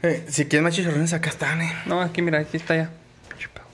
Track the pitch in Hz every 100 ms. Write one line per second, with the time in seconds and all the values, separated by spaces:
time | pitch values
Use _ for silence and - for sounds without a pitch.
0 | 175 156 - 151 139 151 165 170 175 147
1 | 165 165 160 - 143 160 165 165 - 175
2 | 175 170 175 156 156 165 - 160 160 -
3 | - - - - - - -